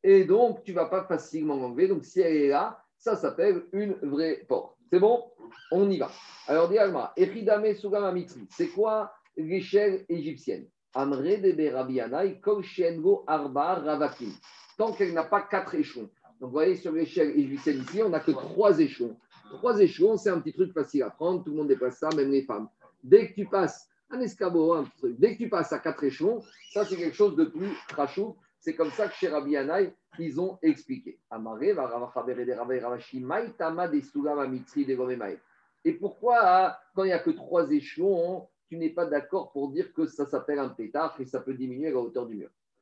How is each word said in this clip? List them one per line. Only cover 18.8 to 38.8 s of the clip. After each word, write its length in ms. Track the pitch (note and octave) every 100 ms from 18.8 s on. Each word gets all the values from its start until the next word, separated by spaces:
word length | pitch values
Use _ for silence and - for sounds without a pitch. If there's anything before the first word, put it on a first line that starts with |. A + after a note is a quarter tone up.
| D3 - A#2+ A2 _ - -
Trois 300 | - A#3+ G#3
échelons, 360 | F3+ - G3 G#3+
c'est 140 | G#3
un 100 | E3+
petit 120 | D#3
truc 200 | - F#3
facile 300 | F3 C#3 C#3+
à 80 | A2+
prendre, 320 | - E3+ F#3
tout 80 | D#3
le 60 | D3+
monde 120 | D3
déplace 300 | C3 B2+ -
ça, 100 | D#3
même 160 | D#3 C#3
les 120 | C#3
femmes. 260 | C3+ G#2 A2 _ - _
Dès 260 | B2+ G3+ G#3
que 60 |
tu 120 | - G3
passes 420 | G3 E3+ - - _ _
un 100 | B3
escabeau, 540 | A#3+ - F#3 E3+ D#3+
un 100 | E3
petit 140 | C3 -
truc, 200 | B2 -
dès 160 | G#3
que 40 | A3+
tu 100 | A3+
passes 240 | F#3 D#3
à 60 | D3
quatre 260 | D#3+ D3
échelons, 380 | C#3+ C3+ E3+ A3+ - - -
ça, 120 | G3+
c'est 120 | G#3 F#3
quelque 200 | E3 -
chose 180 | G#3
de 100 | D3+
plus 260 | D#3 D#3+ G3 - -
trachou. 480 | - C#3 - A3 - _ _
C'est 160 | -
comme 160 | D#3 D#3
ça 160 | - G3+
que 80 |
chez 140 | - F3+
Rabbi 240 | D3 C#3
Yannai, 420 | C#3+ C3+ F3+ F#3 - _ -
ils 220 | E3 C3+
ont 180 | F#3 F#3
expliqué. 600 | D#3+ C#3+ - B2+ - - _
Amare, 440 | A2+ A2 A2 E3
va 120 | F#3 B2
Rava 240 | A#2 A#2+
Chavere 320 | B2+ A#2+ B2
de 80 | B2
Rava 220 | A2+ B2 B2+
Ravashi, 400 | A#2 A#2+ - C3
Maïtama 680 | B2+ F#3 A#3 - E3 E3 F3
de 140 | D3+
Sulam 400 | C3+ D3 D3 D3
Amitri 440 | C3+ B2+ B2+ D3
de 120 | C3+ B2+
Gomemaï. 420 | B2+ B2 G2+ - _ _ _ _
Et 80 | E3
pourquoi, 460 | D#3+ G3 - A#3 A#3+
hein, 320 | G3 F#3 F#3 - _
quand 100 | -
il 40 | F#3+
n'y 40 |
a 80 | E3+
que 100 | E3+
trois 400 | D#3 - F3 D3+
échelons, 800 | D3 C#3 - F#3 F#3 E3+ F#3 - _ _
tu 80 |
n'es 140 | E3